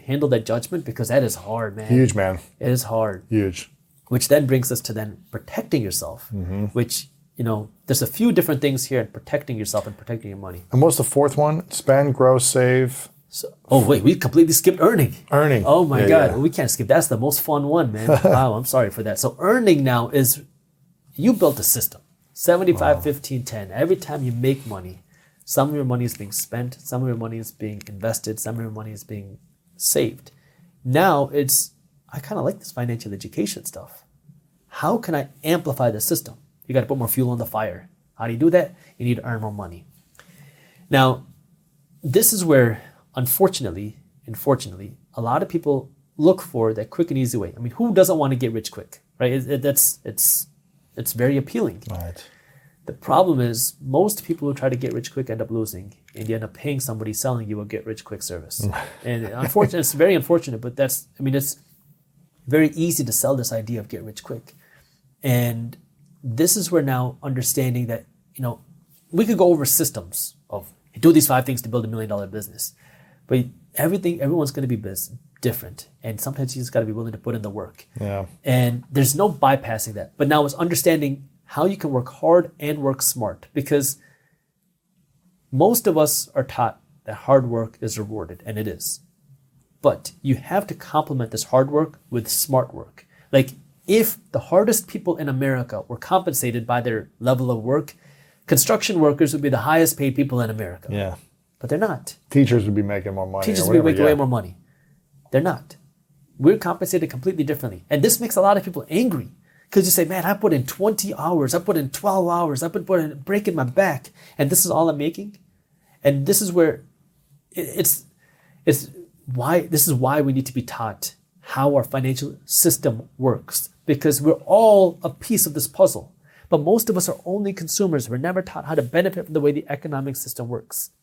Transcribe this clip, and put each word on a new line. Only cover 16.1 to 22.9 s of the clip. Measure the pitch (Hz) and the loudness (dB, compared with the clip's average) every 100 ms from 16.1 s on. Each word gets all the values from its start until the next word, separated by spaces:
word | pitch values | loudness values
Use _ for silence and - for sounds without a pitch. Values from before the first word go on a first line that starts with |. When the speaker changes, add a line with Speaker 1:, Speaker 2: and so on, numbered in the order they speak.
| - 131 | 6 6
Speaker 2:
yeah. | 117 | 2
Speaker 1:
we | 156 | 0
can't | - 135 | 0 -2
skip. | - 110 | -2 4
That's | 143 - | 4 4
the | 110 | 0
most | 135 143 | 0 0
fun | - 147 143 | 0 0 2
one, | 165 160 | 2 2
man. | 107 113 | -2 2
Speaker 2:
<laughs> | 147 | 4
Speaker 1:
Wow, | - 127 131 | 6 4 4
I'm | 107 | 0
sorry | 127 131 107 | 0 2 2
for | - | -2
that. | - 104 | -6 -2
So | 127 - | -4 -2
earning | 180 247 220 156 | 2 4 6 4
now | 135 123 117 | 4 2 2
is, | 143 127 - - _ _ _ _ _ _ | 2 2 0 -6 _ _ _ _ _ _
you | - 185 | 0 2
built | 226 165 139 | 4 4 2
a | |
system. | - - - - _ _ _ | 0 0 -2 -8 _ _ _
Seventy-five, | - - 175 185 165 151 | -4 2 4 4 2 4